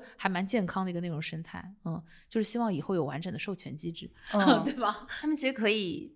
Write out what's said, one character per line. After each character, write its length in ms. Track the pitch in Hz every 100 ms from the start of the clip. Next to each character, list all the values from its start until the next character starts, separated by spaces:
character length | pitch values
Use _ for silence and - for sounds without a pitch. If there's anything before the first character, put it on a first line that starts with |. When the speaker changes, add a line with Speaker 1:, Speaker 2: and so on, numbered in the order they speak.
| - -
Speaker 1:
还 100 | 196
蛮 180 | 180 190
健 200 | 240 180
康 180 | 196
的 60 | 185
一 40 |
个 60 | 175
内 80 | 175
容 120 | 156
生 220 | 160 160
态， 320 | 165 180 175 202 165
嗯， 140 | 160 160 - -
就 100 | 226
是 60 |
希 140 | 214 240
望 140 | 233
以 60 | 156
后 160 | -
有 120 | 185 143
完 120 | 139
整 140 | 180
的 60 | -
授 180 | - 185
权 180 | 143
机 160 | 147 170
制， 200 | 165 - - -
Speaker 2:
嗯， 120 | 208 196
Speaker 1:
<laughs> 80 | 220
对 120 | -
吧？ 320 | 247 214 - -
Speaker 2:
他 180 | - 302
们 80 |
其 120 | 302 262
实 60 |
可 180 | 262 214
以 440 | 220 180 143 -